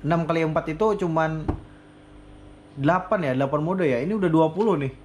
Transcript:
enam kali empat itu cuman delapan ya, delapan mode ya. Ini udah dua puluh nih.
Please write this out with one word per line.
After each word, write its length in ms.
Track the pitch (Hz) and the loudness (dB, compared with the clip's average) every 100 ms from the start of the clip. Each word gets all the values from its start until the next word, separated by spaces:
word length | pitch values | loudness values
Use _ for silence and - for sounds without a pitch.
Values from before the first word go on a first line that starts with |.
enam 240 | 147 165 | 0 0
kali 240 | 160 165 160 | 0 0 0
empat 240 | 156 160 | -2 -4
itu 320 | 156 220 202 | 0 0 0
cuman 400 | 180 160 160 156 156 - - - - - - - - - - - - | 0 0 0 -2 -6 -6 -8 -20 -20 -20 -20 -20 -20 -20 -20 -20 -20
delapan 460 | - 139 180 185 208 | -2 0 0 0 -2
ya, 120 | 151 127 | 0 0
delapan 240 | 139 147 | 0 0
mode 240 | 156 190 | 0 0
ya. 160 | 165 120 | 2 0
Ini 160 | 151 214 | 0 0
udah 140 | 170 | 2
dua 160 | 160 160 | 4 4
puluh 300 | 165 220 165 | 2 0 0
nih. 140 | 135 - | -2 -8